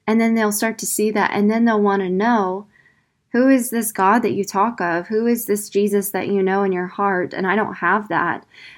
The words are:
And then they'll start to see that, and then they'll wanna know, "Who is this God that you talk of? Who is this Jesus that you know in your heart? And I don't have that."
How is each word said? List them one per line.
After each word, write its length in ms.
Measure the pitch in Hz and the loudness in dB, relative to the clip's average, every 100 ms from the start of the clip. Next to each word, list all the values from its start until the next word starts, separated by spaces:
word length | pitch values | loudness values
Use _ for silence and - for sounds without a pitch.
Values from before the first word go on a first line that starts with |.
| - | -2
And 140 | 226 | 2
then 140 | 226 | 2
they'll 180 | 226 214 | 2 0
start 240 | 208 226 226 | 0 -4 -4
to 80 | 196 | -6
see 240 | - 214 | -2 0
that, 180 | 214 190 | 0 0
and 180 | - 208 | 2 2
then 140 | 226 | 2
they'll 160 | 233 214 | 2 2
wanna 300 | 202 196 185 | 2 0 -2
know, 560 | 185 226 233 185 185 208 _ _ _ _ _ _ | 0 0 0 0 -4 -10 _ _ _ _ _ _
"Who 160 | 240 262 | 2 4
is 220 | 269 233 | 4 2
this 220 | 233 226 | -4 -4
God 300 | - 190 233 | 0 2 4
that 100 | 220 | 2
you 120 | 196 | -2
talk 360 | 190 196 220 240 | -2 0 -2 -2
of? 260 | 175 170 180 | -2 -2 -2
Who 200 | 220 233 | -2 0
is 180 | 240 | 0
this 240 | - 208 - | -2 -4 -2
Jesus 420 | 202 202 202 196 | 0 0 0 -2
that 160 | 190 - | -4 -2
you 160 | 196 | 0
know 220 | 190 196 | 2 0
in 80 | 196 | 0
your 160 | 180 180 | -2 -4
heart? 440 | - 202 185 180 | -2 -2 0 -2
And 140 | - 185 | -4 -2
I 80 | |
don't 200 | 202 208 | 0 -2
have 340 | 190 175 202 208 | -2 0 0 0
that." 360 | 165 170 110 - - - | -2 -2 -4 -10 -20 -20